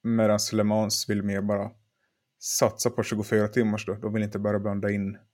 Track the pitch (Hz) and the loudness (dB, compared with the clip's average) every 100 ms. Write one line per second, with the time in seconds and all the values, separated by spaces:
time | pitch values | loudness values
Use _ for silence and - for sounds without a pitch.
0 | 117 113 110 104 - 110 104 107 107 - | 2 4 4 4 2 2 2 2 0 -2
1 | - 104 101 98 101 101 - - _ _ | -2 -2 0 -2 -2 -2 -4 -10 _ _
2 | _ _ _ _ - - 120 - 120 - | _ _ _ _ -6 2 2 2 -2 0
3 | 107 107 104 110 104 123 110 104 - 104 | -2 -4 2 2 2 2 2 0 -4 -6
4 | 110 110 104 101 104 104 104 101 101 104 | -4 -2 -2 -2 -2 0 -2 -2 -2 -2
5 | 98 101 _ | -4 -8 _